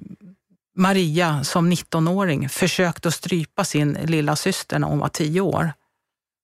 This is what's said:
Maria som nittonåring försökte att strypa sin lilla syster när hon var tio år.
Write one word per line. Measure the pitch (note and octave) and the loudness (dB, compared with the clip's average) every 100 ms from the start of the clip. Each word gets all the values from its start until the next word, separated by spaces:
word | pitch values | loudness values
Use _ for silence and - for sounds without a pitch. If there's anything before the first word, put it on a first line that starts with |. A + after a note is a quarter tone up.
| - - F#3 - _ _ _ F3 | -14 -18 -20 -20 _ _ _ 0
Maria | F#3+ F#3+ E3+ D#3 E3+ D3 | 2 4 2 2 2 0
som | D3+ F#3 E3+ | 0 2 2
nittonåring | F3 - E3 D#3+ F#3+ F#3+ C#3 C#3 | 2 0 0 2 2 0 0 -2
försökte | - F3 - F3 - E3+ | 0 0 2 0 0 -4
att | |
strypa | - F3 F3 D3+ - | -4 -2 -2 -2 -4
sin | F#3+ D3+ D3 | -2 0 0
lilla | - D#3+ D#3+ D3 D3+ | 0 0 0 0 0
syster | F#3+ G3 - D3+ | -2 -4 -4 -2
när | D3 | 0
hon | D3 | 0
var | - | -2
tio | - D#3 F3 | -2 -2 0
år. | F#3+ - E3+ - _ _ _ _ _ _ | 0 0 -2 -4 _ _ _ _ _ _